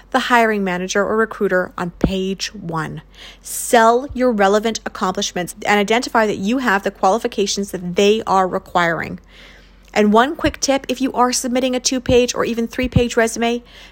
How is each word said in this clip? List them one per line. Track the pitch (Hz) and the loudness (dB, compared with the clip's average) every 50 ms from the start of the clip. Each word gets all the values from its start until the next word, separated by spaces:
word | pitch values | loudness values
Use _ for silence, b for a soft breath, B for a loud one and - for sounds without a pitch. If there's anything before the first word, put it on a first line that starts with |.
| - _ | -8 _
the | - 254 | -4 -2
hiring | 247 - 254 233 226 220 214 208 196 | 0 2 4 4 4 4 2 0 -2
manager | 185 180 180 185 185 - 208 196 | -2 -2 -4 -4 -2 -2 -2 0
or | - 214 220 | 0 0 0
recruiter | 220 220 - - 208 190 185 180 180 - - | -2 -2 -2 -4 -2 0 0 0 0 -2 -6
on | - 180 175 | -8 -8 -8
page | - - - - 196 190 190 190 196 - - - - | -2 0 0 0 0 -2 -4 -6 -6 -6 -8 -10 -10
one. | 208 190 165 165 160 151 147 151 156 - B B B B B B B | -12 -10 -8 -6 -6 -8 -8 -10 -14 -16 B B B B B B B
Sell | - - - - - - - 233 226 226 233 247 269 285 - | -14 -12 -10 -8 -2 2 4 6 6 6 4 4 0 -4 -4
your | 247 254 254 | 0 0 2
relevant | 233 202 196 190 202 214 214 226 220 - - | 2 2 4 4 4 2 2 -2 -4 -4 -8
accomplishments | - - - 208 190 185 - 202 - - 185 180 170 - 208 208 | -12 -8 -4 -4 -4 -2 -4 -6 -4 -4 -6 -6 -6 -10 -6 -2
and | - 208 208 | 0 2 2
identify | 208 196 220 240 254 - - 233 220 | 2 2 0 0 0 0 0 0 2
that | 208 190 - | 0 -2 -4
you | 190 202 240 | -2 -2 -2
have | 277 254 233 190 202 - | 0 0 0 0 0 0
the | 202 | -4
qualifications | 202 - - 190 196 233 - 240 - - 196 196 - 202 202 202 | -2 0 2 2 2 2 -2 -4 -2 -2 -2 -2 -2 -4 -6 -6
that | - 185 185 175 175 | -8 -8 -8 -4 0
they | 202 202 202 214 220 - | 2 4 4 2 2 0
are | - 185 190 190 185 | 0 0 2 2 0
requiring. | 170 190 - - - 180 175 170 165 156 - - - 180 B B B B B B B B B B B B B B | -2 -6 -6 -2 0 0 0 0 0 -2 -4 -8 -10 -12 B B B B B B B B B B B B B B
And | - 208 214 208 | 0 2 4 6
one | 208 220 247 277 339 | 6 6 4 4 0
quick | - - 302 - - | -2 -2 -2 -2 -2
tip, | - - 269 277 269 - | 0 0 0 0 -2 -4
if | 254 247 | -4 -2
you | 262 269 | -2 -2
are | - 226 247 247 247 | 0 2 0 2 0
submitting | - - 254 240 254 254 254 254 | -2 -4 -2 -2 0 0 0 -2
a | 254 | -2
two-page | 247 - 262 254 247 - 262 240 247 240 - | -2 -2 -2 -2 0 2 4 4 4 2 0
or | - - | -2 -4
even | 214 233 226 233 | -2 -2 -2 -4
three-page | 233 - - 254 247 - 247 240 240 - | -4 -2 -4 -4 -2 -2 -2 -2 0 0
resume, | 240 226 226 226 220 233 233 240 240 240 B B B B B | 0 0 0 0 -2 -2 -2 -2 -4 -6 B B B B B